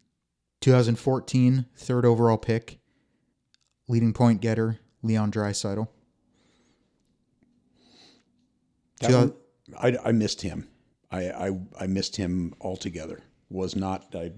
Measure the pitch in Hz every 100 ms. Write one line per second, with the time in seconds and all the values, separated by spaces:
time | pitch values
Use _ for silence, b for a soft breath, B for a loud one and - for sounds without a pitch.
0 | _ _ _ _ _ - 135 127 117 113
1 | 135 131 - 127 127 131 123 - - 123
2 | 120 117 117 110 - 113 - - _ _
3 | _ _ _ _ _ _ _ _ - 117
4 | 117 110 120 104 113 110 113 110 _ _
5 | 113 110 107 107 104 101 104 101 113 _
6 | _ _ _ _ _ _ _ _ _ _
7 | _ _ _ _ _ _ _ _ b b
8 | b b b _ _ _ _ _ _ -
9 | 127 123 131 - _ _ - - 123 123
10 | - 117 104 - 92 78 - _ _ _
11 | - 92 90 - 95 95 95 - 95 95
12 | 92 - 90 90 82 - 92 92 101 82
13 | 80 - - _ - 92 92 98 95 95
14 | - 90 87